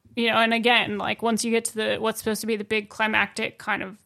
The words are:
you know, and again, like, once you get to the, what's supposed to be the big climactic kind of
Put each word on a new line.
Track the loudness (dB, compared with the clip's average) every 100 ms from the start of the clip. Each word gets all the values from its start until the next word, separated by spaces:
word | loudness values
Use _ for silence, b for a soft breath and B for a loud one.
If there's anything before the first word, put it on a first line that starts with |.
| _ -2
you | 0
know, | 4
and | 2
again, | 4 4 4 2 -2
like, | -4 -2
once | 0 0
you | 0
get | 0 -2
to | -4
the, | -2 0
what's | -2 -2
supposed | -2 -2
to | -2
be | -4
the |
big | -2 -4 -4
climactic | -2 0 2 0 -2 -8 -6
kind | -4 -4
of | -4 -10